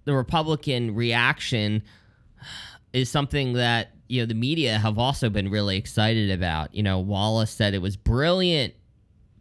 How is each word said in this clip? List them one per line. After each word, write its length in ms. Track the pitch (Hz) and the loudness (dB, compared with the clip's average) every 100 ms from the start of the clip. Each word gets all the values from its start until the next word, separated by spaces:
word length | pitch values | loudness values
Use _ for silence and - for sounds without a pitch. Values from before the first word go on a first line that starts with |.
the 100 | - | -2
Republican 800 | 139 120 170 160 156 - 127 117 | 0 0 0 0 -2 0 -2 -2
reaction 880 | 104 117 117 120 143 - 120 104 107 - - - _ - - - - - - _ | 0 2 4 2 2 -2 0 0 0 -4 -12 -20 _ -20 -20 -18 -18 -18 -20 _
is 160 | 127 127 | -2 0
something 440 | 151 139 147 131 | 0 -2 -2 -2
that, 360 | 123 120 117 - - - | 0 0 0 -2 -12 -6
you 140 | 123 | -2
know, 40 | 113 | -2
the 80 | |
media 440 | 113 123 160 135 107 | -2 -2 0 0 2
have 200 | 110 107 | 0 2
also 320 | 127 139 120 | 0 0 -2
been 200 | 101 98 | 0 -2
really 260 | 104 101 95 | 0 0 -2
excited 540 | 95 - 110 113 101 | -2 0 2 2 2
about. 440 | 92 90 78 78 | 0 0 -2 -4
You 80 | - | -2
know, 160 | 104 95 | 0 0
Wallace 500 | 92 98 104 113 107 | 0 0 0 0 0
said 240 | - 104 | 0 0
it 80 | 98 | 0
was 140 | 90 98 | -2 -2
brilliant 800 | - 117 156 185 180 160 120 - _ _ _ _ - _ | 0 2 2 2 2 2 0 -6 _ _ _ _ -20 _